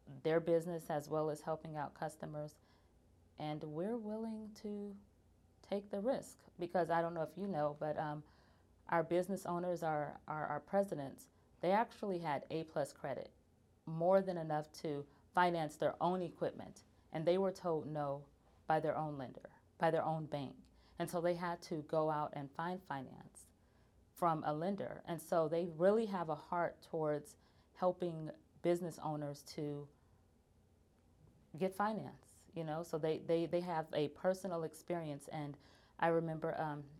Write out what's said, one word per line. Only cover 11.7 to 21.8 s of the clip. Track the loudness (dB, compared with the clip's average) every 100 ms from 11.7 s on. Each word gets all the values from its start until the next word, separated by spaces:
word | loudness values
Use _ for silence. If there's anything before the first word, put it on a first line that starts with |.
actually | 4 2 -2 -4 -2
had | 0 -2 -2
A | -6
plus | -4 -2 -2
credit, | -4 -6 -6 -8 -16 _ _ _ _ -8
more | 0 6 6
than | 6 -2
enough | 0 -2 -4 -6
to | -4 -4 -8 -16 -2
finance | 4 6 4 -2 2
their | 2 4
own | 0 0
equipment. | -2 -2 -4 -4 -12 -16 -20 _ -10
And | 0 4
they | 4
were | 4
told | 2 0 0 0
no | -2 -2 -4 -8 -20 _ -6 2
by | 4
their | 4 0
own | -2 -4
lender, | -8 -10 -18 -20 _ 0
by | 4
their | 4
own | 2 0 -2
bank. | -4 -6 -10 -20 -20 -14 -6
And | -4
so | 0
they | 2
had | 2 -2 -4
to | -4 -6